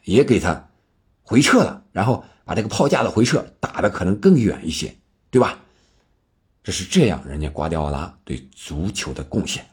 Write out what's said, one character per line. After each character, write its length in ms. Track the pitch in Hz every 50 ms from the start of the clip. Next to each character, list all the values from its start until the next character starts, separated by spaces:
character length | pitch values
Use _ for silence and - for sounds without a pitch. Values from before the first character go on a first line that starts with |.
| _
也 200 | - 90 117 147
给 160 | - 120 92
他 300 | - 90 78 - - _ _ _ _ _ _ _ _ _ _ _ _
回 200 | _ 104 123 -
撤 160 | - - 254
了， 260 | - - - - _ _ _
然 140 | - 98
后 180 | 123 120 - - - _ _ _
把 100 | - -
这 80 | 113 107
个 60 | 107
炮 200 | - - 151 143
架 140 | 135 135 113
的 80 | 117
回 140 | - 110 117
撤 200 | 120 156 131 - - _ _
打 220 | - - - - -
得 80 | 104
可 140 | - - 90
能 120 | 90 101 -
更 180 | - 190 190
远 240 | 139 113 95 65 - -
一 60 | 80
些， 260 | 80 - 76 - - _ _ _ _ _ _ _
对 80 | - 131
吧？ 200 | 120 104 - - - _ _ _ _ _ _ _ _ _ _ _ _ _ _ _ _ _ _ _ _
这 80 | - 92
是 120 | - 95
这 220 | - - 185 151
样， 160 | 110 82 64 -
人 140 | 71 69 76
家 80 | 76 71
瓜 180 | 73 - 73 82
迪 80 | 85
奥 140 | 80 76 71
拉 280 | 71 69 78 90 - _ _
对 220 | - 67 65 65 65
足 400 | _ - - - 76 73 85 101
球 220 | - - - - 65
的 120 | - 69
贡 220 | - - 110 -
献， 180 | - - - - _